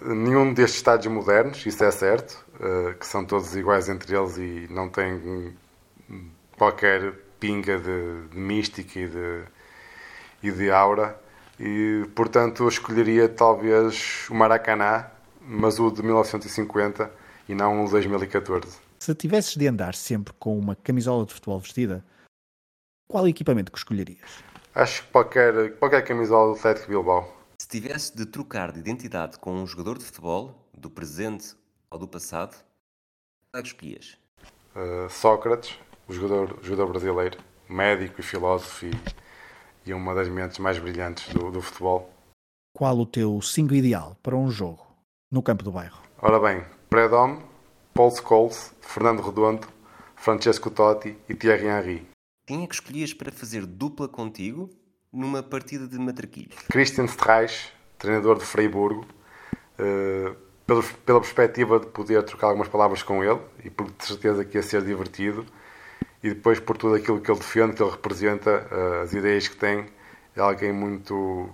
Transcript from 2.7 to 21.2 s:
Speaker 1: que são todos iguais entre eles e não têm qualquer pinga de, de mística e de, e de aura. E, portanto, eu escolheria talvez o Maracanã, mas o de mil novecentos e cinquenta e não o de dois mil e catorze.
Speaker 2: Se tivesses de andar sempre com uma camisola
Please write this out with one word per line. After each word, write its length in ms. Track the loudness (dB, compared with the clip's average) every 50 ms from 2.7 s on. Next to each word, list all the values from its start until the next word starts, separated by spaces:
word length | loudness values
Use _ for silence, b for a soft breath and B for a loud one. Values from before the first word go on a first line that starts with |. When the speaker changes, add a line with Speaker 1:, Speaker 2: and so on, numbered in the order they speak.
| -2 -2 -2 -4 -6
Speaker 1:
que 100 | -8 -12
são 200 | -8 -6 -6 -4
todos 320 | -2 -2 -2 -2 -2 -6
iguais 320 | -4 2 2 2 2 2 -2
entre 280 | -6 -8 -6 -4 -2
eles 220 | -2 -2 -2 -4 -8
e 300 | -8 -8 -8 -10 -12 -10 -8
não 160 | -8 -8 -6
têm 680 | -4 -4 -4 -2 -4 -6 -8 -8 -8 -8 -8 -10 -14 -18 _ _ _ _ _ _ _ _ _ -20 -18 -18 -18 -20 -20 _ _ _ -2
qualquer 580 | 2 2 2 2 2 2 2 2 2 0 -4 -8 -10 -20 -20 _ -8
pinga 400 | -4 -4 -4 -2 -2 -2 -2 -2
de, 480 | -2 -4 -6 -4 -6 -6 -10 -12 -14 -14
de 100 | -10 -8
mística 600 | -6 -4 -2 -2 -2 -4 -6 -10 -14 -12 -10 -8
e 80 | -8 -8
de, 340 | -8 -8 -8 -8 -8 -10 -12 -16 B B B B B B B B B B B B B B B B B B
e 120 | -6 -6 -4
de 180 | -2 0 4
aura. 500 | 6 6 6 6 4 2 0 -2 -4 -10 b b b b b b b -10
E, 480 | -8 -4 -2 0 0 0 0 -2 -4 -6 -2
portanto, 500 | -2 0 4 4 4 4 4 0 2 0
eu 40 | 0
escolheria 600 | 0 0 -6 -2 0 2 2 4 6 6 6 4
talvez 1000 | 6 6 6 6 6 6 4 4 4 6 4 4 0 -4 -6 -6 -8 -8 -10 -6
o 60 | 2
Maracanã, 720 | 4 6 6 6 4 4 0 0 2 2 2 2 0 -2 -6 -18 -20 _ _ _ -20
mas 380 | -16 -10 -4 2 2 2 2 4
o 140 | 2 0 2
de 100 | 0 -2
mil 120 | 2 4
novecentos 320 | 4 4 2 0 -8 -8
e 40 | -6
cinquenta 640 | -6 -6 -6 -2 0 0 0 0 0 -4 -6 -6 -6 B B B B B B -8
e 60 | -2
não 280 | 0 2 2 2 2 0
o 20 |
de 80 | 2 2
dois 140 | 2 2
mil 140 | 2 0 -2
e 60 | -2
catorze. 520 | 0 -2 -2 -2 0 -4 -4 -4 -6 -18 -20 _ _ _ -14
Speaker 2:
Se 160 | -6 -6 -6
tivesses 400 | -4 -2 0 0 0 0 -2 -2
de 140 | 0 0 0
andar 260 | 0 0 -4 -6 -6
sempre 380 | -8 -6 -4 -4 -4 -6 -8 -14 _
com 180 | -6 -4 -2 -2
uma 160 | -2 -2 -4
camisola 500 | -6 -4 -2 -2 0 0 0 0 -2